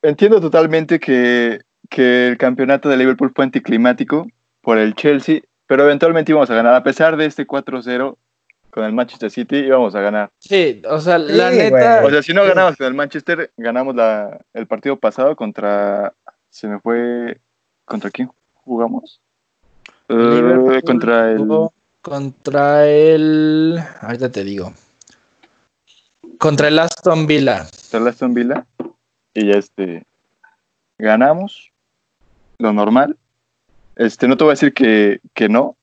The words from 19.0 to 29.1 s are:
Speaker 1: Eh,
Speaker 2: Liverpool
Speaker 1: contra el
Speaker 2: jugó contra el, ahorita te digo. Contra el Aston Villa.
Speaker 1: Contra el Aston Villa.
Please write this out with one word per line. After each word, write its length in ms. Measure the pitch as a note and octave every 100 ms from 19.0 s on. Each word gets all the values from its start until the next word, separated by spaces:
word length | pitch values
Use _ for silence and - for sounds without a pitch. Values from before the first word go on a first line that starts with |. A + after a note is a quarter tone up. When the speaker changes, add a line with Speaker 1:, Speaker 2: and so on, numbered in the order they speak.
| - _ _ _ _ _ _ _ - _ _
Speaker 1:
Eh, 60 |
Speaker 2:
Liverpool 680 | A#2 A#2 A#2+ A#2+ B2+ C3 C3
Speaker 1:
contra 480 | C3 B2 A2+ A#2 A2+
el 60 | A2
Speaker 2:
jugó 340 | G#2+ D#3 D#3+ _ _ _
contra 840 | - C#3+ C#3 - - C#3+ C#3+ D3 D3
el, 960 | D3 D#3 D#3+ D#3 D#3 D#3 D#3 D#3+ E3+ D#3 -
ahorita 260 | A2 A#2+ B2+
te 140 | A2
digo. 300 | G2 G2+ F2+ F2 _ _ _ _ _ _ _ _ _ _ _ _ _ _ - -
Contra 300 | D#3+ D3 D3
el 100 | D#3
Aston 480 | E3 - F3+ D#3+ D3+
Villa. 400 | D3+ C3 G2 D#2 - _
Speaker 1:
Contra 100 | A2+
el 80 | A#2+
Aston 260 | A#2 B2+
Villa. 320 | A#2+ A#2+ D3 - _ - _ _